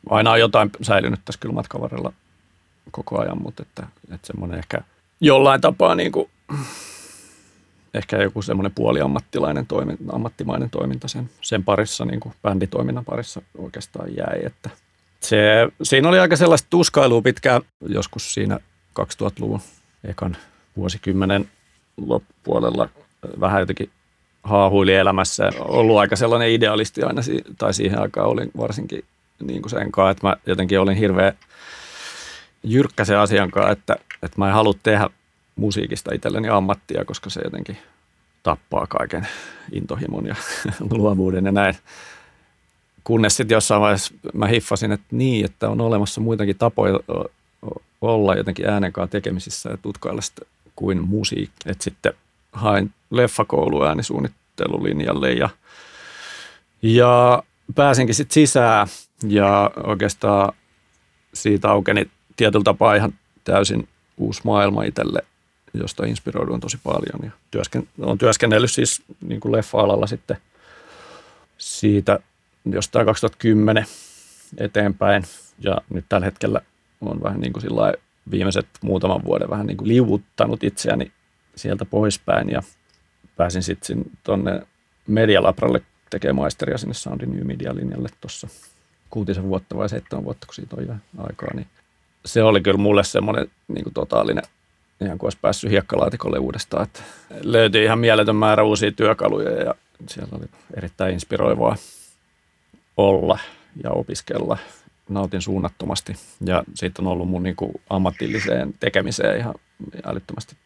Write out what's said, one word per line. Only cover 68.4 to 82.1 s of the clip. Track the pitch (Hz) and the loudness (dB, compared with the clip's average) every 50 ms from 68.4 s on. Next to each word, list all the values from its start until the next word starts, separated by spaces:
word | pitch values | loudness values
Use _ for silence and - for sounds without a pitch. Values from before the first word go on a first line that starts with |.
| - 117 107 107 123 127 | 2 4 4 4 2 2
siis, | - - 123 - - - _ _ - _ | 0 0 -2 -2 -2 -6 _ _ -20 _
niinku, | - - 117 107 104 117 | -10 -10 -8 -6 -4 -2
leffa-alalla | 113 110 107 - - 110 104 98 101 104 107 | -2 -2 -2 -2 0 0 2 2 2 0 0
sitten | 104 110 120 _ - - - _ _ _ _ _ _ - - - - - - - - - - - _ _ _ _ _ _ | -2 -4 -10 _ -8 -8 -8 _ _ _ _ _ _ -20 -20 -20 -20 -20 -20 -20 -20 -20 -20 -20 _ _ _ _ _ _
siitä | _ - - - - - 107 104 101 95 - 101 - _ _ _ _ _ _ _ _ _ | _ -14 -12 -8 -2 2 2 2 2 2 2 0 0 _ _ _ _ _ _ _ _ _
jostain | - 95 95 98 - - 117 113 | -6 -4 -4 -6 -2 0 2 2
kaksituhatta | 107 110 - - 110 - | 2 2 0 -2 -4 -4
kymmenen | _ - 113 110 107 107 107 107 107 101 - - - - - - - - - - - - _ - | _ 2 2 4 4 4 4 2 2 0 -4 -12 -20 -20 -20 -20 -20 -20 -20 -20 -20 -20 _ -10
eteenpäin. | - 110 101 _ 110 104 101 92 - 101 98 101 101 90 - - - - _ _ _ | -8 -8 -4 _ 0 0 0 0 2 2 2 2 2 0 -4 -14 -20 -20 _ _ _
Ja | - 98 92 - - _ | -4 -4 -4 -4 -4 _
nyt | 92 87 82 _ | -10 -10 -6 _
tällä | 101 98 90 | -2 0 0
hetkellä | 98 - _ 110 107 104 - _ _ _ _ _ _ _ _ | -2 -6 _ -4 -2 -2 -2 _ _ _ _ _ _ _ _
olen | - - 78 80 - | -10 -8 -8 -6 -6
vähän, | - 101 - | -6 -4 -4
niinku, | - 64 - - | -6 -6 -6 -8
sillai | - - - 53 53 50 50 - _ _ _ _ _ - | -8 -4 0 0 2 0 0 -2 _ _ _ _ _ -6
viimeiset | 95 101 95 98 90 98 101 _ _ - | -4 -2 -2 0 -2 -2 -4 _ _ -10
muutaman | - 101 98 92 90 95 95 - - | -4 -2 -2 0 0 0 -2 -2 0
vuoden | - - - - - | -2 -2 -2 -2 -4
vähän, | - 104 104 | -4 -6 -4
niinku, | 101 98 95 107 | -6 -6 -6 -2
liuuttanut | 104 113 123 127 107 104 104 - _ _ - 117 113 113 113 - | 2 2 2 4 2 0 -2 -4 _ _ 0 0 0 0 -2 -4
itseäni | 104 - - - 113 107 - - - _ _ _ _ _ _ _ _ _ | -4 -4 -2 -2 -2 0 -2 -2 -6 _ _ _ _ _ _ _ _ _
sieltä | - - 101 98 98 - | -10 -6 -6 -6 -6 -6
poispäin | 92 - 107 107 104 | -4 -2 0 0 0